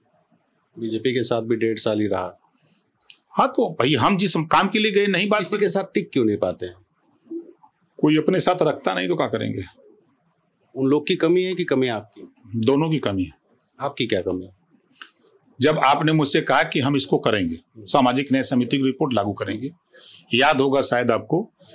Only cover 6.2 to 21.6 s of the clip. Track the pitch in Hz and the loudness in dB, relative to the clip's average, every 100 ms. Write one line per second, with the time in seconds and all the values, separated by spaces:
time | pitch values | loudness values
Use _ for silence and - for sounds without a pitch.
6.2 | 110 104 92 87 90 90 _ _ _ _ | 0 0 -2 -4 -10 -14 _ _ _ _
7.2 | - 330 - - _ _ _ - 151 156 | -14 -14 -14 -20 _ _ _ -2 2 2
8.2 | 151 185 180 180 156 - - 180 180 160 | 2 2 2 2 2 0 -2 -2 -2 -2
9.2 | 127 110 110 107 90 - - _ _ _ | -2 -4 -4 -6 -10 -16 -20 _ _ _
10.2 | _ _ _ _ _ 131 135 147 147 180 | _ _ _ _ _ -2 2 2 0 0
11.2 | 165 180 185 175 175 131 127 110 - - | 2 2 0 -4 -2 0 0 -2 -8 -18
12.2 | - - 104 110 113 143 160 151 104 98 | -20 -20 -10 -2 2 2 2 0 -2 -2
13.2 | 87 - _ _ _ - 139 - 117 101 | -6 -10 _ _ _ -10 -8 -4 -4 -2
14.2 | 92 92 95 - _ _ _ - - _ | -2 -6 -8 -20 _ _ _ -20 -20 _
15.2 | _ _ _ - 135 156 131 143 156 156 | _ _ _ -2 0 4 4 4 2 2
16.2 | 139 165 - 135 160 160 131 143 - - | 2 0 2 2 0 0 0 0 0 0
17.2 | 123 107 85 80 _ 113 107 147 127 127 | 2 0 -2 -6 _ -18 -2 2 4 2
18.2 | 131 135 123 123 120 139 135 131 156 110 | 0 0 0 0 0 0 0 -2 -2 -2
19.2 | 101 95 95 107 135 - _ - - - | -2 -4 -6 -8 -10 -12 _ -20 -20 -20
20.2 | - 117 139 143 135 135 127 123 120 110 | -4 2 4 4 2 2 0 0 2 0
21.2 | 104 160 226 _ | 0 -4 -4 _